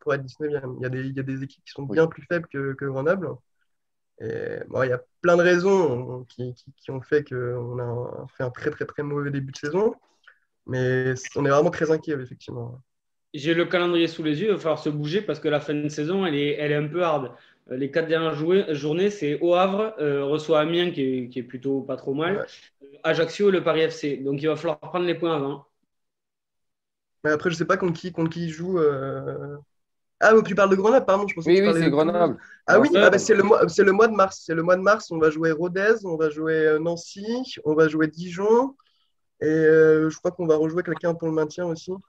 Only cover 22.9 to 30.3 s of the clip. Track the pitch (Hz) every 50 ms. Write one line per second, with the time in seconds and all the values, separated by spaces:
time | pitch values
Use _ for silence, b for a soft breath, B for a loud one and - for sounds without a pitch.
22.9 | - - - 160 160 151 165 160 - - 208 202 190 175 151 165 156 156 160 160
23.9 | 160 - - 147 139 123 135 139 139 143 147 156 151 151 156 170 151 - - 151
24.9 | 151 180 180 175 165 - 170 170 160 151 139 139 147 143 - _ _ _ _ _
25.9 | _ _ _ _ _ _ _ _ _ _ _ _ _ _ _ _ _ _ _ _
26.9 | _ _ _ _ _ _ - 147 151 147 - 185 165 165 170 - 190 196 196 180
27.9 | 165 - - 185 170 - 165 160 165 170 170 165 156 156 170 180 190 175 156 147
28.9 | 143 131 135 135 131 135 135 139 139 143 143 143 143 147 147 _ _ _ _ _
29.9 | _ _ _ _ _ _ - 202